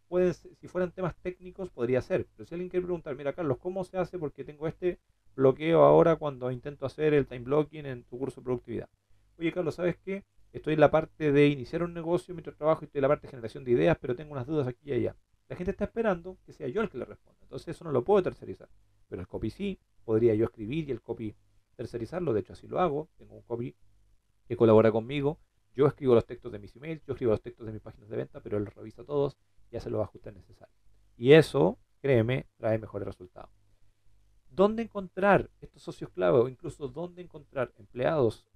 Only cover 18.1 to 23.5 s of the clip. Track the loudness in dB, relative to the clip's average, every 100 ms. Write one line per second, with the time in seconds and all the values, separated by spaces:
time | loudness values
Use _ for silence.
18.1 | 2 2 -4 -12 -14 -16 _ _ _ -14
19.1 | -12 -10 -8 -8 -6 -8 -8 _ _ -2
20.1 | 4 4 4 0 -4 -8 -6 -6 -8 -8
21.1 | -10 -10 -12 _ _ _ -14 -10 -10 -8
22.1 | -6 -2 -2 -4 -12 -8 -2 -2 -2 -8
23.1 | _ -20 -20 -10